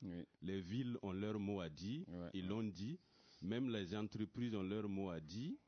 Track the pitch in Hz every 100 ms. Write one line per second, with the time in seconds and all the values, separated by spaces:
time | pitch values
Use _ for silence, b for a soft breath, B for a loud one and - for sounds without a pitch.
0 | 95 87 - - 85 98 87 117 123 117
1 | 98 92 107 107 101 98 82 76 95 147
2 | 185 87 87 95 90 107 110 87 110 175
3 | B B B B 87 117 131 107 87 107
4 | 107 107 107 120 120 104 95 107 104 98
5 | 95 82 78 101 156 277